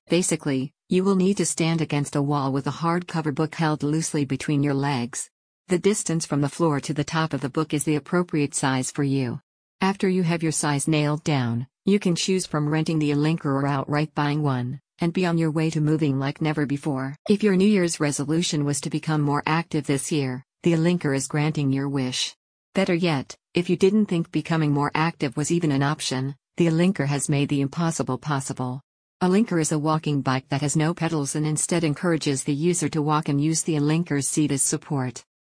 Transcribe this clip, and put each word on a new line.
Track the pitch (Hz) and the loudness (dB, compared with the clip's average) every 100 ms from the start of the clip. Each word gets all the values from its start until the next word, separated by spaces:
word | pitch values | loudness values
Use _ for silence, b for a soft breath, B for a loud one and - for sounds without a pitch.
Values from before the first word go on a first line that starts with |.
| - | -2
Basically, | 170 180 160 156 135 135 - _ | 0 0 -2 -2 -2 -4 -10 _
you | 180 190 | 0 2
will | 196 | 4
need | 185 202 | 2 2
to | 165 | 0
stand | - 165 165 | 0 0 0
against | 151 143 143 147 | 0 -2 -2 -2
a | |
wall | 143 147 135 | 0 0 0
with | 135 135 | -2 -4
a | |
hardcover | - 170 170 180 170 156 | -4 -2 -2 -2 -4 -2
book | 135 156 - | -2 -2 0
held | 160 151 | 0 0
loosely | 147 156 160 151 135 | 0 -2 -2 -2 -2
between | 131 - 147 | -2 -2 0
your | 143 | 2
legs. | 139 139 139 120 - - _ _ _ - | 0 0 0 -2 -6 -12 _ _ _ -2
The | 175 | 0
distance | 196 214 - 165 - | 2 0 0 -4 -2
from | 143 | -2
the | 143 | -2
floor | - 165 143 | 0 0 0
to | - | -2
the | 151 143 | -4 -2
top | 165 160 | -2 -2
of | 139 | -2
the | 139 | -4
book | 160 160 | -4 -2
is | 151 151 | -2 0
the | 147 | -2
appropriate | - 175 175 160 143 - | 0 0 0 0 0 0
size | 139 131 127 | 0 0 -2
for | - | -2
you. | 143 135 127 139 - _ _ _ | 0 0 0 -4 -12 _ _ _
After | 190 196 196 | 0 2 0
you | 185 | 2
have | 170 170 | 2 0
your | 160 | 0
size | 147 156 143 - | 0 0 0 2
nailed | 156 147 151 | 2 2 0
down, | - 143 123 117 131 _ - | 0 0 0 -2 -6 _ 0
you | 202 | 2
can | 196 170 | 2 0
choose | - 190 - | 0 -2 -2
from | 156 147 | -2 0
renting | 156 160 160 | 0 0 0
the | 147 | 2
Alinker | 143 151 165 151 | 2 2 0 0
or | 135 139 | 0 0
outright | 143 135 147 151 | -2 -2 -2 -2
buying | - 147 147 | -2 -2 0
one, | 147 127 123 139 - - | 0 -2 -4 -8 -14 -4
and | 170 | -2
be | 170 180 | 0 0
on | 165 | 2
your | 160 | 2
way | 151 160 | 0 0
to | 156 | 2
moving | 151 156 151 135 | 2 2 2 0
like | 139 147 | -2 -2
never | 156 151 143 | -2 0 -2
before. | 139 160 131 135 143 - | -2 -2 -4 -4 -6 0
If | 202 | 2
your | 214 185 | 4 4
New | 196 | 4
Year's | 208 175 - | 4 2 0
resolution | 147 143 143 160 175 160 143 | -2 0 -2 0 0 0 0
was | 143 | -2
to | 160 | -4
become | 156 - 156 | -4 -2 0
more | 147 143 - | 2 0 0
active | 160 170 156 139 | -2 0 -2 0
this | 139 - | -2 0
year, | 156 135 127 - _ | -2 -2 -4 -12 _
the | 175 | 0
Alinker | 165 165 180 151 139 | 2 2 2 0 -2
is | 135 | -2
granting | 151 151 151 139 | -2 0 0 0
your | 135 139 | 0 -2
wish. | 139 127 135 - - _ _ _ - | -2 -2 -2 -6 -8 _ _ _ -2
Better | 190 | 0
yet, | 175 175 143 123 - _ - | 2 2 0 -4 -12 _ -2
if | 175 | 0
you | 175 | 4
didn't | 190 214 208 | 4 4 2
think | 170 165 | 0 -2
becoming | 160 151 165 151 | -4 -2 0 2
more | 143 147 | 2 0
active | - 160 - 147 135 | 0 -2 -2 -4 -2
was | 147 | 0
even | 175 170 | 0 2
an | 135 | 2
option, | 139 151 - 131 131 139 _ - | 0 -2 -4 -4 -4 -8 _ 0
the | 170 | 2
Alinker | 160 180 - 139 | 4 2 2 0
has | 143 - | 0 0
made | 143 139 | 0 2
the | 143 | 0
impossible | 139 151 165 - 131 127 | 0 0 -2 -2 -2 -4
possible. | - 143 - 127 127 131 - _ _ _ | -2 -4 -4 -6 -6 -8 -12 _ _ _
Alinker | 180 190 233 170 | 2 4 4 2
is | 156 | 2
a | 156 | 0
walking | 147 156 156 147 | 0 0 0 0
bike | 127 131 - | 0 -2 -2
that | 139 | -2
has | 147 156 | 0 0
no | 156 | 0
pedals | 175 165 160 139 156 | 0 -2 -2 -2 -2
and | 151 | -2
instead | 151 - 175 | -2 -2 0
encourages | 165 143 180 160 151 135 | 0 0 0 0 0 -2
the | - | -2
user | 143 170 170 147 | 0 0 0 0
to | 160 | 0
walk | 147 151 156 | 0 0 0
and | 143 | 0
use | 151 160 | 2 0
the | - 156 | 0 0
Alinker's | 143 160 175 143 131 | 2 2 0 -2 0
seat | - 151 | 0 0
as | 139 | 0
support. | - 156 - 143 127 - - _ | 0 -2 -4 -4 -4 -8 -16 _